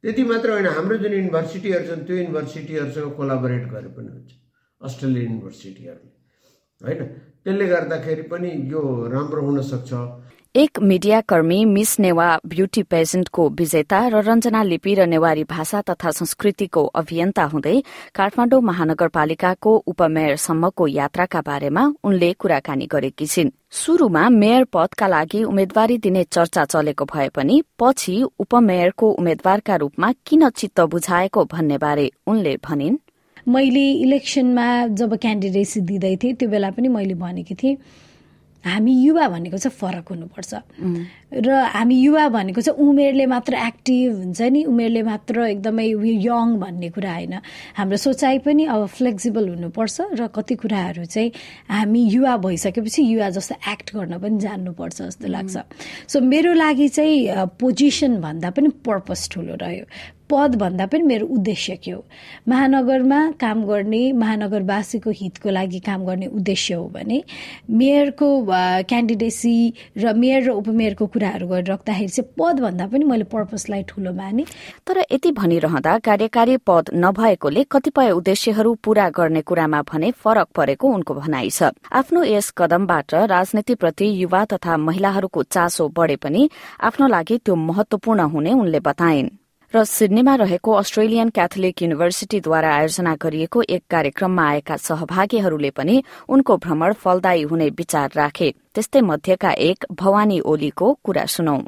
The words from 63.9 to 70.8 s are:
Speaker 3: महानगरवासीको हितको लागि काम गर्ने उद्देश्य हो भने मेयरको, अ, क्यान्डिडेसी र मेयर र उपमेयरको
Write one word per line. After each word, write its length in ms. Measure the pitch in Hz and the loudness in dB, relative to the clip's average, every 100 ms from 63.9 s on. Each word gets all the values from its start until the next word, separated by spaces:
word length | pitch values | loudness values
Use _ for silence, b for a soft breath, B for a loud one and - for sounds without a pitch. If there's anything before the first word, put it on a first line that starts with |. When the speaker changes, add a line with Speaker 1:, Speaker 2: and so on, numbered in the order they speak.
| 220 254 | 0 2
Speaker 3:
महानगरवासीको 1000 | 262 220 214 208 208 190 202 202 226 220 | 2 0 -2 -2 -2 -2 -2 -4 -6 -6
हितको 400 | 214 190 - 214 | -6 -8 -8 -4
लागि 300 | 190 190 180 | -2 -4 -6
काम 260 | 185 190 185 | -6 -6 -4
गर्ने 220 | 185 185 | -6 -6
उद्देश्य 460 | 214 185 190 - | -6 -4 -4 -4
हो 140 | 175 170 | -6 -8
भने 360 | - 208 247 - B B B - | -10 -4 -4 -6 B B B -2
मेयरको, 760 | 220 262 285 285 277 294 277 214 | 2 4 4 2 2 2 2 2
अ, 360 | 185 180 185 | 0 2 0
क्यान्डिडेसी 920 | 185 240 233 220 226 226 233 233 233 233 B - | 0 0 0 0 -2 -2 0 2 2 -2 B -4
र 160 | 226 | 0
मेयर 300 | 220 247 269 | 2 4 4
र 60 | 247 | 2
उपमेयरको 560 | 214 208 226 | -2 -2 0